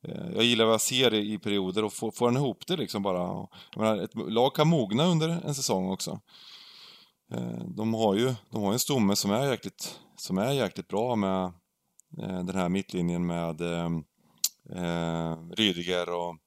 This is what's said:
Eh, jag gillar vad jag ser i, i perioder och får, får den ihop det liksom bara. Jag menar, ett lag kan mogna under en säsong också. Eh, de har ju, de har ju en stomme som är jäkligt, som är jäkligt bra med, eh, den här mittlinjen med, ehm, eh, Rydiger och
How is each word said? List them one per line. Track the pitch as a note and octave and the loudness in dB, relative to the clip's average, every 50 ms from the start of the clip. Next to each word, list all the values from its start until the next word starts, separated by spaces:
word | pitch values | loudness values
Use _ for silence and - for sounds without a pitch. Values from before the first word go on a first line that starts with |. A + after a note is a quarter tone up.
| - | -12
Eh, | - - - - - - | -10 -10 -10 -8 -6 0
jag | G#2 A2+ | 2 4
gillar | A#2+ A#2+ A2 A2+ | 4 4 4 6
vad | A2+ A2+ | 4 4
jag | G#2+ | 4
ser | - - C3 B2+ C3 A#2+ G#2+ | 2 0 2 4 2 4 4
i, | G#2+ G#2 G#2 A2 | 2 0 0 -4
i | |
perioder | G2 - G#2+ G2+ G2+ F#2+ F#2 F2+ G#2+ G#2+ | -4 -2 0 0 2 0 0 0 0 -2
och | G#2 - | -2 -4
får, | - A2+ A2 | -4 -6 -6
får | - - A#2+ A#2+ | -2 2 2 2
den | A#2+ | 4
ihop | C3 C#3+ C3 G2+ _ - | 2 0 -2 -4 _ -4
det | - F3+ | -4 -4
liksom | E3+ A#2 - - G#2+ G2 | -4 -2 -4 -2 -2 0
bara. | G2+ F#2 F2+ F2+ F2+ G2 G2+ - - - - - - - | 0 0 0 -2 -2 -4 -8 -10 -12 -16 -20 -20 -12 -4
Jag | - | 0
menar, | G#2+ A2 A2 G2+ G2 | 2 2 2 0 -2
ett | - - | -6 -6
lag | A2+ F#2+ D2+ A2 A#2 B2 C#3 - | -6 -6 -2 2 2 2 2 4
kan | - D3+ | 4 4
mogna | D#3+ E3+ D3+ A#2 F#2+ G#2+ B2 D#3+ | 4 6 4 2 2 2 2 4
under | F#3 F3 D#3 D#3 E3 | 4 4 2 2 0
en | E3+ E3+ - - C#3+ | -2 -4 -4 -6 -6
säsong | C#3 C3+ - A2 F#2 F#2 F#2 | -4 -2 -2 0 0 0 -2
också. | F#2 - - - - A2 _ _ - - - - - - - - - - - - - - - _ _ _ _ _ A#2+ | -2 -4 -4 -6 -6 -10 _ _ -20 -20 -20 -20 -20 -20 -20 -20 -20 -20 -20 -20 -20 -20 -20 _ _ _ _ _ -8
Eh, | A#2 A#2+ A#2+ A#2 A#2 A#2 - - | -6 -6 -6 -8 -8 -10 -10 -8
de | - G#2+ A2 A2+ | -4 -2 -2 2
har | A2 A2+ G#2+ G2 | 4 4 4 4
ju, | G2+ A#2+ C3 C3 A#2 - _ | 4 2 2 0 -2 -8 _
de | - A#2 G#2 | -4 -2 0
har | G2 | 2
ju | G#2 | 2
en | - | 2
stomme | - - D3 C3 G#2+ G2 G2+ | 2 2 4 4 4 4 4
som | - - G2+ | 2 2 2
är | G2+ A#2 C#3 C#3 | 2 2 2 0
jäkligt, | B2+ G#2 - G2 - - - - - - - - _ | -2 -2 -4 -12 -12 -10 -12 -12 -12 -14 -20 -20 _
som | - - - F#2 | -14 -6 -2 0
är | F#2 G#2 B2+ | 0 2 2
jäkligt | C#3+ C#3 A#2 F#2 - - F2+ | 2 2 0 -2 -2 -6 -8
bra | _ - G2+ A2+ B2+ A#2+ | _ -2 -2 0 0 0
med, | G#2+ G2+ F#2+ F#2+ F#2 F#2 F#2 F2 F2 _ _ _ _ _ _ _ - _ _ - - | 0 2 2 2 0 0 -2 -6 -12 _ _ _ _ _ _ _ -20 _ _ -12 -8
eh, | A2 G2+ F#2+ F2+ F2+ | -6 -6 -4 -4 -4
den | F2+ F#2 | -4 -2
här | F#2+ F2+ F2 | -2 0 2
mittlinjen | F2+ G2 F#2+ - - F2+ F2 E2+ E2+ F2 F2 | 0 0 -2 -2 -4 -2 0 0 0 0 0
med, | F2 E2+ E2+ E2+ E2 E2 D#2+ | 0 0 -2 -2 -2 -2 -4
ehm, | E2+ E2+ E2+ E2+ E2+ E2+ E2 E2 D#2 _ _ _ _ _ _ _ - - _ _ _ - - | -4 -2 -2 -2 -2 -2 -2 -4 -6 _ _ _ _ _ _ _ -6 -6 _ _ _ -12 -8
eh, | F2+ F2 E2+ E2+ E2+ E2+ E2 E2 E2 E2 E2 D#2+ D#2+ E2 E2+ F2 | -4 -2 -2 0 0 0 0 -2 -2 -2 -4 -4 -6 -10 -8 0
Rydiger | G#2 A2 G2+ F2+ E2+ F2 F2 F2+ F2 F2 E2+ F2 | 2 2 2 2 0 -2 0 0 0 0 -2 -4
och | F2 F2 F2 E2+ D#2+ _ | -4 -4 -6 -8 -12 _